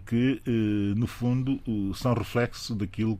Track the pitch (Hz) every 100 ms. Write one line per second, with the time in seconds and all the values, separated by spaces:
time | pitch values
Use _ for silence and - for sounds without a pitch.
0 | 98 117 131 135 - 113 107 104 101 101
1 | 117 - 120 127 131 131 120 107 98 92
2 | 127 110 101 120 120 - - 110 98 -
3 | 110 104